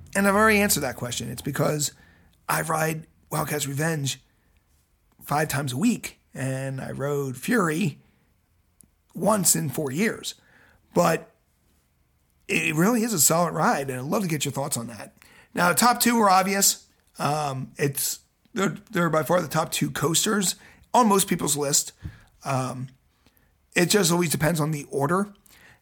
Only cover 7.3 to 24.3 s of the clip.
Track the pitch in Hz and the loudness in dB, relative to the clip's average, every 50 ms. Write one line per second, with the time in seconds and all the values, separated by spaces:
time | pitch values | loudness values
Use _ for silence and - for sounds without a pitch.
7.3 | 123 127 - - 240 240 185 160 151 165 202 156 131 - _ _ _ _ _ _ | -6 -6 -4 0 2 2 2 2 0 0 -2 -2 -4 -6 _ _ _ _ _ _
8.3 | _ _ _ _ _ _ _ _ _ _ _ _ _ _ _ _ - 202 170 185 | _ _ _ _ _ _ _ _ _ _ _ _ _ _ _ _ -8 -2 0 2
9.3 | 220 208 175 - - 165 160 147 131 - 156 135 123 156 214 214 156 - - - | 2 2 4 2 2 2 0 -4 -4 -4 -4 -4 -2 0 0 0 -2 -4 -8 -12
10.3 | - _ _ _ _ _ _ _ _ _ _ _ - - 175 170 165 160 - - | -14 _ _ _ _ _ _ _ _ _ _ _ 2 2 4 4 2 0 -4 -10
11.3 | _ _ _ _ _ _ _ _ _ _ _ _ _ _ _ _ _ _ _ _ | _ _ _ _ _ _ _ _ _ _ _ _ _ _ _ _ _ _ _ _
12.3 | _ _ _ - 202 185 160 165 156 151 170 208 254 233 214 240 220 165 - - | _ _ _ -4 -2 -2 0 0 2 2 4 4 4 2 0 0 0 2 2 4
13.3 | 160 165 175 160 165 160 156 214 233 156 139 131 127 127 127 143 170 226 202 170 | 4 2 2 0 0 0 2 2 2 0 -2 -4 -6 -6 -4 -4 -2 -2 -2 -2
14.3 | 156 147 - 143 123 139 139 156 - - 117 120 117 98 - - - _ - - | -2 -4 -4 -4 -4 -4 -4 -4 -6 -6 -8 -8 -12 -14 -16 -18 -20 _ -20 -20
15.3 | - - - _ - - 175 175 170 - 220 240 202 208 - 233 240 233 220 202 | -20 -20 -20 _ -2 0 2 2 4 4 4 4 4 4 2 2 4 4 6 6
16.3 | 185 190 190 196 196 196 196 - - - - _ _ _ _ _ _ - 160 143 | 6 6 4 2 2 2 2 2 0 -2 -6 _ _ _ _ _ _ -4 -2 -2
17.3 | 147 156 151 143 135 131 131 - - - 165 139 139 - - - - - _ _ | -2 -2 -4 -4 -6 -6 -8 -10 -6 -2 -2 -2 -2 -2 -4 -4 -6 -8 _ _
18.3 | _ _ _ _ - - 190 202 151 - - - - 175 175 170 160 156 151 - | _ _ _ _ -4 -2 -2 -2 -2 -6 -10 -6 -2 -2 0 2 2 0 0 2
19.3 | 165 180 170 143 - 160 160 160 - - 175 147 135 - 156 156 165 160 - 208 | 0 0 0 0 -2 -2 -2 -2 -2 -2 -2 -2 -2 -2 -2 0 2 2 2 2
20.3 | 220 208 196 175 - - - - - _ _ _ - 233 247 214 196 196 190 - | 0 0 0 -2 -4 -6 -10 -20 -20 _ _ _ 2 4 4 6 4 4 2 2
21.3 | - 165 - 151 143 143 147 139 147 - - - - _ - - - - - _ | 0 -2 -2 -2 -2 -2 -2 0 0 0 0 -2 -8 _ -16 -16 -16 -18 -20 _
22.3 | _ _ - 151 139 127 131 127 131 127 131 131 - _ _ _ _ _ _ _ | _ _ -6 -4 -2 -2 -2 -4 -6 -8 -10 -12 -14 _ _ _ _ _ _ _
23.3 | _ _ _ _ _ _ _ _ - - 180 170 - 202 190 160 170 175 180 160 | _ _ _ _ _ _ _ _ 0 0 2 4 4 4 4 2 2 2 0 0